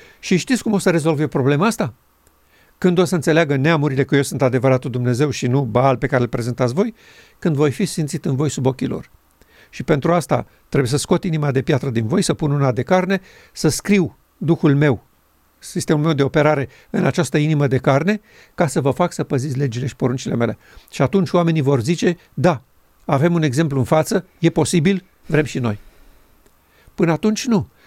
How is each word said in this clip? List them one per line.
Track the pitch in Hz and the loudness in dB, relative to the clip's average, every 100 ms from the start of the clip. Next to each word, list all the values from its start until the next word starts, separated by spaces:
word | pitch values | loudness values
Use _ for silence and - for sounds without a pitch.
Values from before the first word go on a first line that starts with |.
| - - | -20 -12
Și | - 185 | -2 0
știți | - 240 | 0 -2
cum | 226 | 0
o | 202 | 0
să | 190 | 2
rezolve | 165 151 147 151 | 2 0 0 -2
problema | 151 131 143 214 | 0 0 2 0
asta? | - 151 - _ _ _ _ _ _ _ - | -2 -6 -8 _ _ _ _ _ _ _ -2
Când | 185 175 | 0 2
o | 175 | 2
să | 180 | 0
înțeleagă | 151 156 160 143 | 2 2 2 2
neamurile | 147 165 147 135 | 2 2 0 0
că | 135 143 | 0 0
eu | |
sunt | 139 131 | 0 0
adevăratul | 131 120 131 131 131 | 0 2 2 0 -2
Dumnezeu | 123 123 120 147 | -4 -2 0 -2
și | - 127 | -2 0
nu | 131 | 0
Baal | 127 117 135 123 | 0 2 2 2
pe | 139 | 0
care | 135 | 0
îl | 123 | -2
prezentați | - 117 120 127 | -4 -4 -2 -2
voi, | 139 226 - - - - - | 0 -2 -4 -20 -20 -20 -6
când | 180 139 | -2 0
voi | 151 | 0
fi | - 196 | 0 -4
sfințit | - 151 - - | -4 -6 -4 -4
în | 131 | -2
voi | 151 | -2
sub | - 123 | -2 -2
ochii | - - | -2 -6
lor. | - - _ _ _ _ _ _ | -6 -12 _ _ _ _ _ _
Și | - | -10
pentru | - 151 165 | -2 0 2
asta | 175 - 127 - _ - | 0 0 -4 -4 _ -6
trebuie | 139 127 | -2 0
să | 143 | -2
scot | - 175 | 0 0
inima | 185 160 147 | 0 -2 0
de | 135 | 0
piatră | 131 139 139 | 0 -2 0
din | 113 110 | -2 0
voi, | 131 | 0
să | 185 | 0
pun | 151 151 | -2 -2
una | 143 135 | 0 0
de | 113 | 0
carne, | 123 185 180 196 - - - | 0 0 2 -2 -6 -20 -20
să | - 160 | -2 -2
scriu | - - 202 160 - _ - | 0 2 2 2 -4 _ -8
Duhul | 151 165 160 139 | -2 2 2 4
meu, | 147 113 _ _ _ _ _ _ | 2 0 _ _ _ _ _ _
sistemul | - 180 - 156 | -12 -8 -2 0
meu | 156 | 2
de | 143 | 0
operare | 135 156 147 147 131 - _ | 0 2 2 2 -2 -10 _
în | - 170 | -2 0
această | 156 160 160 | 0 -2 0
inimă | 151 151 143 | 0 2 2
de | 127 | 0
carne, | 147 139 170 214 _ - - - | 2 2 0 -4 _ -20 -12 -4
ca | 165 | -2
să | - | 0
vă | 135 | -2
fac | 127 180 | 0 -2
să | - | -2
păziți | - 139 143 127 | -4 -2 -2 -4
legile | 143 117 127 | -4 -4 -8
și | - | -4
poruncile | 131 127 - 117 | -4 -4 -4 -2
mele.” | 117 - _ - - | -2 -4 _ -20 -12
Și | - | -2
atunci | 135 196 170 | 0 2 2
oamenii | 175 170 160 | 2 2 2
vor | 135 139 | 2 0
zice: | 113 170 180 175 _ | 0 0 0 -2 _
„Da, | - 151 143 _ _ _ _ - | 0 0 0 _ _ _ _ -2
avem | 143 170 | 0 2
un | 170 | 2
exemplu | 156 123 165 139 | 0 0 0 0
în | |
față, | 123 156 156 208 - - | 2 2 2 -2 -4 -2
e | 165 | 0
posibil, | - 147 180 156 190 - _ - | 2 0 2 2 0 -4 _ -4
vrem | 151 135 | -2 0
și | - | -2
noi.” | 120 101 - _ - - _ _ _ _ _ _ - | -4 -4 -10 _ -20 -20 _ _ _ _ _ _ -12
Până | - 165 | -2 0
atunci | 156 214 214 247 | 0 0 -2 0
nu, | 214 - _ | -2 -2 _